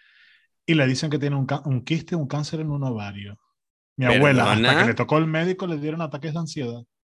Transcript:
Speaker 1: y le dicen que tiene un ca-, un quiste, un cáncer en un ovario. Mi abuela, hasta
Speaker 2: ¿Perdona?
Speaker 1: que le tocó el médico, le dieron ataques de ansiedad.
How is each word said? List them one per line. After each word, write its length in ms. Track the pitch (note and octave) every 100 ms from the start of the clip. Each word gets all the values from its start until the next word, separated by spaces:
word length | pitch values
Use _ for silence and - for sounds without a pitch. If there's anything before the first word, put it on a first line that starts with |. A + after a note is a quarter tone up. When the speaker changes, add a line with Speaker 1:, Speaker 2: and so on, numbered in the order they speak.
| _ _ _ _ _ _ -
Speaker 1:
y 80 | D#3+
le 120 | C3
dicen 220 | C3 D#3+
que 100 | C#3+
tiene 160 | C#3+ C#3
un 100 | C3+
ca-, 160 | C#3 D3
un 180 | B2+
quiste, 320 | A#2 D#3+ - E3+
un 120 | C3
cáncer 320 | D3 D3 D#3
en 100 | D#3
un 120 | C#3+
ovario. 540 | C3 A2 G2+ G2+ G2+ G#2 _ _ _ _ _ -
Mi 80 | B2+
abuela, 380 | A#2+ D3 C3
hasta 120 | A2+ G#2+
Speaker 2:
¿Perdona? 260 | A#2+ D3
Speaker 1:
que 60 | A3
le 40 |
tocó 240 | A3 A#2+ D3+
el 80 | D#3+
médico, 400 | D#3+ F3 F#3 F#3
le 100 | D#3
dieron 240 | D3+ D#3+
ataques 320 | D#3 C#3+ D#3+
de 60 | D#3+
ansiedad. 420 | D#3+ D3+ B2 A#2+ A#2 _ _